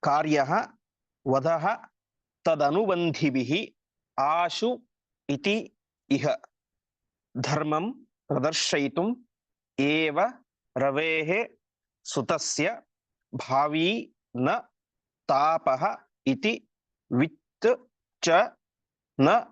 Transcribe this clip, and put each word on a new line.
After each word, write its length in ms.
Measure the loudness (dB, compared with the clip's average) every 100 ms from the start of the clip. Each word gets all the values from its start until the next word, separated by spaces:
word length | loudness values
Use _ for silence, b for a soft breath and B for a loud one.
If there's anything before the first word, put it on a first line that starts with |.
ಕಾರ್ಯಃ 520 | 0 0 2 2 2 0 -2 _ _ _ _ _ -2
ವಧಃ 380 | 0 2 0 0 -4 -8 _ _ _ _ _
ತದನುಬಂಧಿಭಿಃ 1300 | -2 2 2 2 0 0 0 0 0 0 -2 -2 -4 _ _ _ _ -4
ಆಶು 720 | -2 0 -2 -2 -4 -4 _ _ _ _ -6
ಇತಿ 480 | -2 0 -2 -4 _ _ _ _
ಇಹ 160 | -2 0 -4 -8 _ _ _ _ _ _ _ _ -8
ಧರ್ಮಂ 640 | -4 -2 0 -2 -2 -8 -18 _ _
ಪ್ರದರ್ಶಯಿತುಂ 1000 | -2 -2 -2 -2 0 0 0 -2 -4 _ _ _ _ _ -2
ಏವ 400 | 0 2 0 0 -2 -4 _ _ _ -2
ರವೇಃ 720 | 0 0 -2 -2 0 -2 -2 _ _ _ _ _
ಸುತಸ್ಯ 760 | -8 -6 -2 -2 -2 -2 -2 -4 _ _ _ _ _
ಭಾವೀ 800 | -12 -2 0 0 0 0 -2 -6 _ _ -4
ನ 140 | -2 -2 -6 _ _ _ _ _ -2
ತಾಪಃ 580 | 2 2 2 0 0 -2 -4 _ _ -4
ಇತಿ 440 | 0 -2 -4 _ _ _ _ _ 0
ವಿತ್ 720 | 0 -4 _ _ 0 0 -4 _ _ _
ಚ 60 | 2 4 4 -4 _ _ _ _ _ 2
ನ 80 | 4 4 0